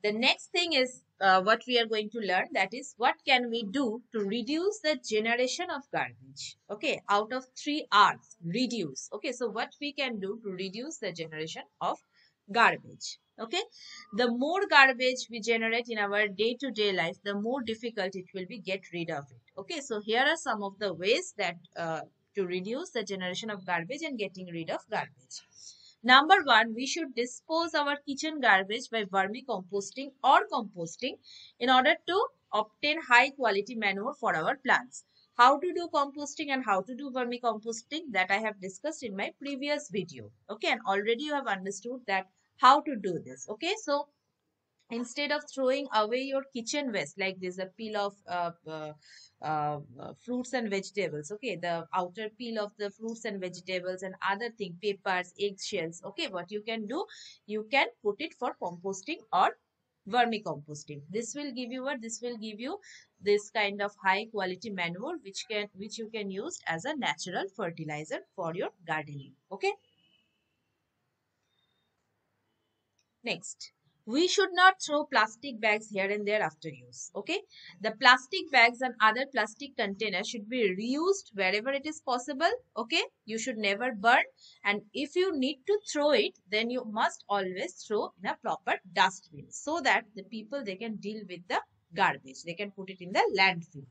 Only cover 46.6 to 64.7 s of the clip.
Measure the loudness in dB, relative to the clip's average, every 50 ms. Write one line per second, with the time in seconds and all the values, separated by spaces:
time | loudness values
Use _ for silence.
46.6 | -8 -4 -2 -2 -2 -2 -2 -4 -4 -4 -4 -4 -4 -4 -4 -4 -8 -8 -6 -6
47.6 | -8 -10 _ -12 -10 -6 -2 -2 -2 -2 -4 _ _ -6 -4 -2 -2 -4 -6 _
48.6 | _ -12 -10 -8 -8 -10 -12 _ _ -20 -20 -20 -20 -20 _ _ -6 -2 -2 0
49.6 | 0 -2 -4 -4 -8 -14 -16 -14 -14 -14 -14 _ _ -6 -4 -4 -4 -4 -4 -4
50.6 | -2 -2 -2 -4 -4 -4 _ -4 -4 -2 -4 -6 -8 -8 -12 -8 -6 -6 -6 -4
51.6 | -4 -2 -2 -2 -4 -2 -2 -2 -2 -2 -6 -10 -10 -10 _ _ -10 -6 -4 -4
52.6 | -4 -6 _ _ -8 -8 -6 _ -10 -8 -8 -6 -6 -6 -6 -4 -6 -6 -8 -10
53.6 | -8 -6 -6 -4 -4 -4 -6 -6 -8 -10 -10 -4 -2 -2 -2 -2 -4 -8 -6 _
54.6 | -8 -8 -8 -4 -4 -4 -4 -2 _ 0 0 0 -2 -4 _ -4 -4 -4 -4 -6
55.6 | -10 -6 -4 -4 -4 -4 -8 -10 -14 -12 -6 -6 -6 -4 -4 -6 -8 -6 -8 -8
56.6 | -6 -6 -6 -6 -4 -6 -6 -6 -6 -8 -12 -20 -20 -20 -20 _ _ -6 -6 -6
57.6 | -4 0 2 2 2 2 -2 _ -4 -4 -2 -2 -6 -10 -8 _ -6 -6 -6 _
58.6 | -8 -8 -8 -6 -6 -6 -6 -6 -6 -8 -8 -8 -8 _ 2 4 4 4 2 _
59.6 | _ _ _ _ _ _ _ _ _ -2 2 2 2 4 2 -4 -4 -6 -6 -6
60.6 | -8 -12 -14 -14 -12 -12 -14 -14 -12 -8 -6 -6 -6 -6 -8 -8 -8 -8 -6 -8
61.6 | -8 -8 -8 -8 -6 -6 -6 -6 -8 -10 -10 -8 -8 -8 -8 -6 -8 -10 -10 -8
62.6 | -8 -8 -8 -10 _ -18 -20 -20 -20 _ _ _ 2 4 4 4 2 -2 _ 0
63.6 | 0 0 0 -2 -4 -4 -4 _ 2 2 2 2 0 -4 -4 -4 -2 -2 -4 -6
64.6 | -8 -10